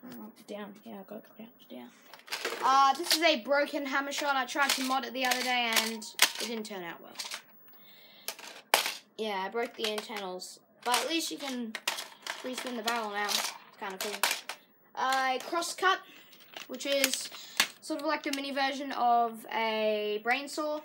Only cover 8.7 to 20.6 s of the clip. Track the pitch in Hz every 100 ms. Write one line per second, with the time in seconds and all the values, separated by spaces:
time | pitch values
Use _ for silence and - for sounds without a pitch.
8.7 | - - - - - 220 196 190 226 247
9.7 | - 220 214 220 220 190 185 - - _
10.7 | _ 240 247 254 330 320 311 277 247 233
11.7 | 220 - - - - - - 254 247 254
12.7 | 247 214 233 214 202 208 202 - - -
13.7 | - 202 190 214 202 - - - - -
14.7 | _ _ - 262 262 262 262 - 339 330
15.7 | - 370 359 - - - - - - -
16.7 | 254 285 277 269 - - - - - -
17.7 | - - 302 294 294 302 277 277 269 269
18.7 | 277 285 - 240 240 233 226 - 226 220
19.7 | 220 214 214 208 208 220 254 285 -